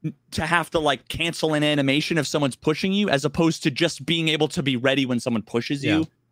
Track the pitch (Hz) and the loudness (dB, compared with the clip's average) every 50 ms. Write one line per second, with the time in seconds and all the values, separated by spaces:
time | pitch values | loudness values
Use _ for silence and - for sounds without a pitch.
0 | - 156 - _ _ _ - 196 160 156 175 170 156 - - 165 151 147 139 - | -10 -10 -10 _ _ _ -6 -4 -2 0 0 0 0 0 -2 0 2 0 0 -2
1 | - - - 156 160 170 156 - - 160 151 147 151 151 147 143 139 135 135 151 | -4 -8 -6 -4 -4 -4 -2 -2 -2 0 0 2 2 2 2 2 2 2 2 0
2 | - - 180 160 135 - - 156 147 131 - - - 156 156 - - 190 190 202 | 0 0 0 -2 0 0 0 0 0 -2 -2 -2 -2 -2 0 0 0 0 2 2
3 | 208 185 - 139 147 143 - - 165 160 165 - - 156 131 - 170 160 - - | 2 2 2 2 0 0 0 2 2 2 2 0 -2 -2 0 0 0 -2 -2 -4
4 | 135 - 170 165 160 160 156 151 156 143 - - 135 139 131 117 123 135 135 139 | -4 -2 -2 0 0 0 2 2 0 0 -2 -2 -2 -2 0 0 2 2 2 2
5 | 135 123 127 120 - 127 117 110 104 - - 117 117 - 147 143 135 - - 160 | 2 0 0 -2 0 -2 -2 -2 -2 -2 -4 -4 -2 -4 -4 -2 0 0 2 2
6 | 160 - _ _ _ _ | 0 -2 _ _ _ _